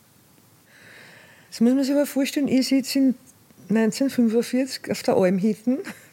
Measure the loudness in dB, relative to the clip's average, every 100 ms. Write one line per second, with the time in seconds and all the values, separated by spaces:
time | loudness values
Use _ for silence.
0 | _ _ _ _ _ _ _ -20 -20 -20
1 | -20 -20 -20 -20 _ 0 2 2 2 0
2 | 0 -2 -2 -2 0 0 2 0 0 0
3 | 2 0 -8 _ _ _ -2 0 0 0
4 | -2 0 2 2 0 -2 -4 -8 -8 -6
5 | 0 2 2 2 0 -2 -4 -4 -6 -16
6 | -20